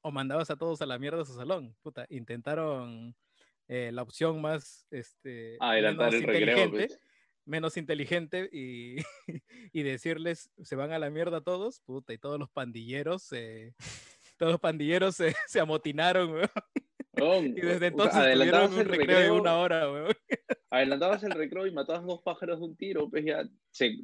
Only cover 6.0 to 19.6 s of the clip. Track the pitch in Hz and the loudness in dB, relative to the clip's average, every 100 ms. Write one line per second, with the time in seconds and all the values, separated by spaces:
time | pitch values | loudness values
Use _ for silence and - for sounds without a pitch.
6 | 120 117 120 104 107 110 90 - 208 - | 4 4 4 4 4 6 4 2 -2 -6
7 | _ _ _ _ - 156 160 175 147 156 | _ _ _ _ -8 -4 -4 -6 -6 -4
8 | 139 175 160 180 190 160 127 123 120 127 | -2 -2 -2 -6 -6 -10 -12 -12 -12 -12
9 | 156 - - 165 _ 247 220 160 143 131 | -12 -14 -14 -14 _ -20 -10 -4 -4 -4
10 | 165 160 170 170 - _ 165 135 143 160 | -4 -4 -4 -6 -10 _ -10 -6 -4 -4
11 | 147 151 170 165 151 180 214 - - 131 | -4 -4 -4 -2 -4 -4 -4 -8 -12 -12
12 | - 113 139 147 143 - 127 117 113 135 | -10 -10 -6 -6 -8 -8 -8 -10 -8 -6
13 | 147 185 - 123 113 113 113 - - - | -4 -4 -6 -12 -10 -16 -18 -18 -18 -18
14 | - _ _ _ 165 170 170 160 147 175 | -20 _ _ _ 2 2 0 0 2 4
15 | 190 175 165 147 - - 156 156 156 147 | 2 2 0 0 0 2 2 0 -2 2
16 | 170 185 175 156 196 - _ - _ _ | 4 4 2 0 -2 -2 _ -10 _ _
17 | 269 - 294 539 285 214 175 175 175 170 | -8 0 4 4 2 -2 0 2 0 4
18 | 214 - 135 131 135 170 202 190 196 175 | 4 6 6 6 6 6 6 4 2 2
19 | 139 185 180 214 185 165 | 6 6 8 6 4 4